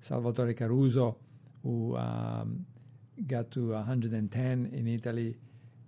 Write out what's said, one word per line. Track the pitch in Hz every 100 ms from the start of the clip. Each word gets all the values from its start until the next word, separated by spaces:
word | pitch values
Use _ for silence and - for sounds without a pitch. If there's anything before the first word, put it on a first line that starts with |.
Salvatore | - 127 120 117 120
Caruso, | 113 113 127 135 123 120 - - - - -
who, | 139 117 113 -
um, | - - - 113 110 117 185 - - - - - 165
got | 123 117
to | 135 117
a | 110
hundred | 107 127 113
and | 110 107
ten | 117 127 127 123
in | - 117
Italy. | 117 120 117 117 113 - - - -